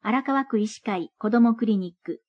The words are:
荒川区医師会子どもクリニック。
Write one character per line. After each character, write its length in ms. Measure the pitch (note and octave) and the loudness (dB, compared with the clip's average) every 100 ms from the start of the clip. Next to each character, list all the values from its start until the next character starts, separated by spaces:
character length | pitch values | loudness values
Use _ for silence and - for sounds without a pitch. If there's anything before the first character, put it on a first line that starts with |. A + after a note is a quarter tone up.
荒 220 | G3+ A#3+ | -2 -2
川 220 | C#4 C4+ C4+ | 0 -2 0
区 140 | A3 | -2
医 80 | G#3+ | -2
師 140 | - | -6
会 300 | - F#3+ E3+ _ | -6 -6 -8 _
子 120 | G#3+ | 0
ど 100 | A#3 | 4
も 160 | A#3 A3+ | 4 4
ク 100 | A3+ | 0
リ 120 | G3+ | 0
ニ 180 | F3+ _ | -2 _
ッ 60 | - | -12
ク。 180 | - | -12